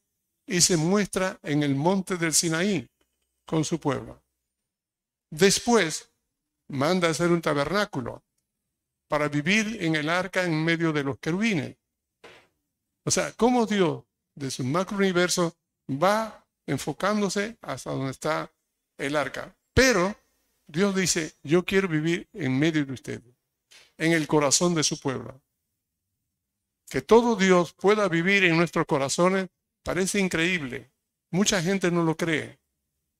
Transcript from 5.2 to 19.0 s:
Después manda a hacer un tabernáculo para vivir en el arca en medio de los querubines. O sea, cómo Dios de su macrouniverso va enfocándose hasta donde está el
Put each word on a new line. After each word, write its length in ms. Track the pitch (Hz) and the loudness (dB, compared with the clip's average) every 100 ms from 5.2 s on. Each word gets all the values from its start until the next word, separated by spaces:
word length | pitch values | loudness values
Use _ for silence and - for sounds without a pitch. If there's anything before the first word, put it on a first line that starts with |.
| _ | _
Después 800 | 156 294 - - 226 160 - - _ _ _ _ _ _ | 2 4 4 4 2 2 -4 -12 _ _ _ _ _ _
manda 380 | 139 147 185 170 | -2 0 2 0
a 40 | |
hacer 180 | 156 170 | 0 2
un 100 | 170 | 2
tabernáculo 800 | 165 143 143 196 202 143 117 - _ _ _ _ _ _ _ _ _ | 2 -2 0 -2 -2 -4 -8 -12 _ _ _ _ _ _ _ _ _
para 200 | 147 147 | -2 0
vivir 560 | 147 147 214 214 226 | 0 0 0 0 -4
en 120 | 165 156 | -2 -2
el 140 | 147 | 0
arca 340 | 175 185 190 | -2 -2 -2
en 200 | 180 156 | -2 0
medio 300 | 160 165 165 | 0 0 0
de 100 | 151 | 0
los 160 | 139 123 | -4 -4
querubines. 560 | 160 180 226 175 120 - _ _ _ _ - - _ _ _ _ _ _ | -4 -2 0 -2 -4 -10 _ _ _ _ -20 -20 _ _ _ _ _ _
O 80 | - | -2
sea, 220 | - 156 | -2 -2
cómo 320 | - 240 247 220 | 0 2 2 2
Dios 380 | 208 170 135 - _ _ - | 2 0 -2 -10 _ _ -12
de 160 | 135 | -10
su 120 | - | -6
macrouniverso 960 | 127 165 185 202 196 175 180 180 170 - _ _ - | -2 -2 -2 0 2 2 2 0 -2 -4 _ _ -10
va 540 | 139 180 214 220 - _ _ - | 0 0 0 -4 -12 _ _ -6
enfocándose 920 | 139 - 143 190 208 202 202 208 226 | -4 -4 -4 -2 0 0 -2 -6 -10
hasta 300 | - 131 - | -12 -10 -8
donde 200 | 139 135 | -6 -6
está 400 | 127 156 160 151 _ _ _ _ | -6 -4 -4 -6 _ _ _ _
el 180 | - | -10